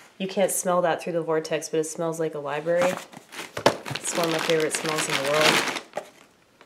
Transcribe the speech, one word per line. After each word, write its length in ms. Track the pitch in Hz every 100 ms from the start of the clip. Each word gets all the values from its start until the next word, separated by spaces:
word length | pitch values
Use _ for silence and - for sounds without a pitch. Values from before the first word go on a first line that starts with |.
| - -
You 100 | 190
can't 240 | 208 180
smell 300 | - 185 180
that 200 | 170 156
through 120 | -
the 60 | 170
vortex, 480 | 160 160 156 156 151
but 120 | 160
it 40 |
smells 360 | 156 - 165 160
like 160 | 160 151
a 20 |
library. 540 | 143 147 156 175 180 180 - - - - - - - - - 135
It's 200 | - -
one 100 | 170
of 60 |
my 60 | 160
favorite 340 | - 165 156
smells 360 | - 170 156 156
in 60 | 143
the 140 | 139
world. 720 | 151 156 156 - - - - - - - _ _ _